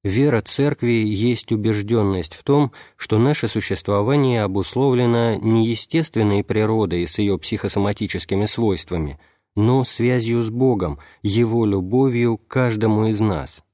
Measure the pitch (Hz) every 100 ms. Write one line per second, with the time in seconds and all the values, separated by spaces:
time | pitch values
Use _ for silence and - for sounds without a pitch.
0 | 101 101 143 117 - - 143 143 120 117
1 | 107 101 117 117 - 110 107 104 101 117
2 | 101 95 85 - - 143 143 - - _
3 | - 107 127 147 113 110 - 95 - 101
4 | 107 147 135 120 101 98 90 120 139 123
5 | 120 117 117 104 110 113 113 110 - 160
6 | 156 - 104 101 - 107 107 110 95 87
7 | 85 - 104 95 - 107 98 - 101 104
8 | 104 92 - 98 104 - 110 90 - 85
9 | 73 71 _ _ _ - 110 131 127 -
10 | 120 127 113 120 113 117 131 110 85 73
11 | - - 104 104 117 117 110 98 92 123
12 | 135 120 120 113 _ 131 123 107 110 107
13 | 110 107 107 85 67 - _